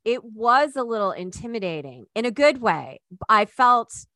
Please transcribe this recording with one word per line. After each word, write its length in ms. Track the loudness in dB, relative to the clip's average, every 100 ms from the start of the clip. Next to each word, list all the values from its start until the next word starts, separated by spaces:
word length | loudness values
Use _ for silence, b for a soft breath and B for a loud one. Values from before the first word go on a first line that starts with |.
it 200 | -4 -4
was 520 | -6 -4 2 2 2 -2
a 80 |
little 260 | -4 -2 -2
intimidating 960 | -4 -10 -10 -10 -6 -6 -6 -8 -12 -12
in 100 | -6
a 60 | -4
good 300 | 2 2 2
way. 380 | 0 -2 -4 -16 _ -8 2
I 180 | 2 2
felt 460 | 2 4 4 0 -14 -20